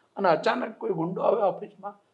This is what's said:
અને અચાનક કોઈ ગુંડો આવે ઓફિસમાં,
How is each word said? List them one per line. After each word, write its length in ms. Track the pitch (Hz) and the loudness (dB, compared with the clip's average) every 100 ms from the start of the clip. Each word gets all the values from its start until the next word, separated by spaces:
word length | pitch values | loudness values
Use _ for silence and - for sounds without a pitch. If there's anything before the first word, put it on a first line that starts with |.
| _ - | _ 0
અને 140 | 190 | 2
અચાનક 480 | 156 220 247 240 - | 4 2 -2 -4 -6
કોઈ 120 | - | -4
ગુંડો 320 | 165 170 202 | -2 -4 0
આવે 200 | - 220 | 2 2
ઓફિસમાં, 580 | 196 - 202 - 196 - _ | 2 -2 -8 -14 -16 -16 _